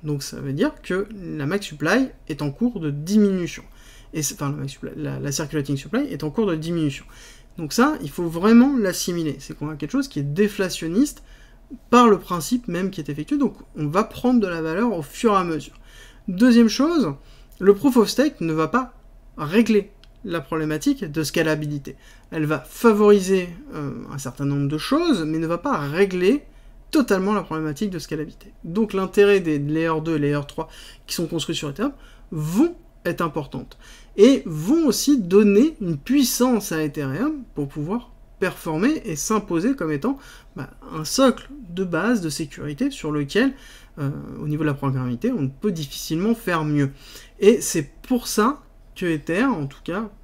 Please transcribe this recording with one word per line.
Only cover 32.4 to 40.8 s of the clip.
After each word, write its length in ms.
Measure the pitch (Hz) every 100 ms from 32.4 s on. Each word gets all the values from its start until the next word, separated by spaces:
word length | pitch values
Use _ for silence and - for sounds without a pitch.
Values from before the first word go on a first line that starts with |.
| 151 180 339 339 - -
être 160 | - -
importantes, 580 | 170 156 143 135 - - - - - -
et 280 | 226 269 -
vont 400 | 156 170 320 311
aussi 320 | 202 - 285
donner 560 | 175 190 214 202 302 -
une 180 | 185 151
puissance 720 | - 277 247 - 254 233 -
à 140 | 160
Ethereum 580 | 156 147 135 139 277 311 233 -
pour 100 | 143
pouvoir 460 | 156 147 226 - - - -
performer 640 | 185 175 175 156 220 311
et 120 | 226 151
s'imposer 580 | - 220 202 170 202
comme 160 | 269 160
étant, 280 | 147 220 277 - - -
bah, 160 | - 139 -